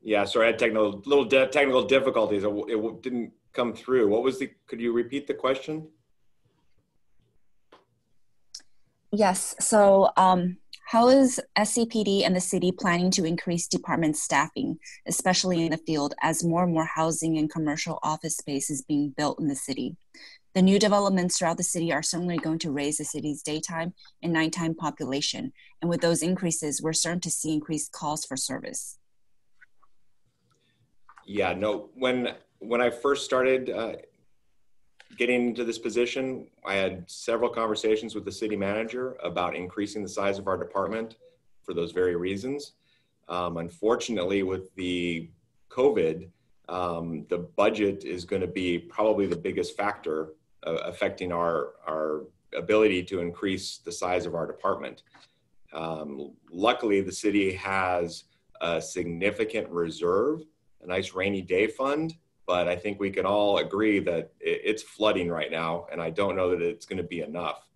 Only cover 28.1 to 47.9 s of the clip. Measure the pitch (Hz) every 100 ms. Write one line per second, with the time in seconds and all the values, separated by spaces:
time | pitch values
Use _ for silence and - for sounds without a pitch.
28.1 | 156 - 131 - 131 - - - - _
29.1 | _ _ _ _ - - - - - -
30.1 | _ _ _ _ _ _ _ _ _ -
31.1 | - - 101 95 90 107 104 - 123 127
32.1 | 127 120 - _ _ 107 120 123 - 139
33.1 | 139 - 131 131 131 127 95 113 - -
34.1 | _ _ _ _ _ _ - _ _ -
35.1 | - 120 123 120 113 117 113 120 110 120
36.1 | 135 131 131 - _ - 98 95 92 87
37.1 | - - 113 120 117 113 107 110 110 113
38.1 | 104 98 92 107 104 98 104 113 123 127
39.1 | - 87 87 87 76 90 107 104 104 95
40.1 | - 101 98 95 92 90 98 92 110 113
41.1 | - - _ _ - - 85 85 85 90
42.1 | 87 90 98 120 143 - _ _ _ _
43.1 | _ - 90 87 85 85 - 107 113 -
44.1 | 107 90 98 95 92 92 - 92 90 87
45.1 | 82 82 - _ _ _ - 139 110 80
46.1 | 80 - _ _ _ - 90 90 85 85
47.1 | 80 73 87 85 - 101 110 101